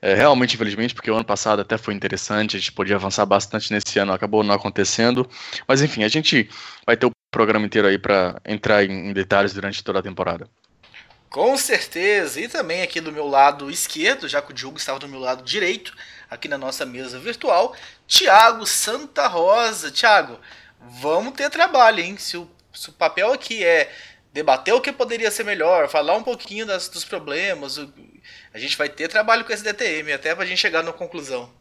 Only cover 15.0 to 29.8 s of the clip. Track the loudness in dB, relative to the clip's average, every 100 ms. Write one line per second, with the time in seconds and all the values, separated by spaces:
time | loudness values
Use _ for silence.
15 | -10 -8 -6 -6 -4 -4 -2 -4 -10 -20
16 | -20 -20 -18 -14 -8 -6 -6 -8 -8 -10
17 | -12 -10 -10 -6 2 2 2 -2 -20 -20
18 | _ 4 8 10 10 6 -4 -2 -2 -6
19 | -6 -2 0 2 4 4 2 -2 -6 2
20 | 6 6 4 -10 -20 -20 -20 _ -20 -8
21 | 0 0 -2 -4 -4 2 2 8 6 6
22 | -4 -8 -12 -12 -14 _ _ -16 -16 _
23 | -2 0 0 -2 -6 -2 2 2 2 -6
24 | -20 _ _ -4 0 2 2 0 0 -4
25 | -4 -2 -4 -4 -6 0 2 4 4 0
26 | 0 0 -2 -8 -8 -10 -6 -6 -6 -12
27 | -10 -10 -6 -4 -4 -4 -8 -12 -14 _
28 | -20 _ -20 -20 -20 -12 -8 -4 -4 -4
29 | -2 0 2 2 0 -6 -6 -4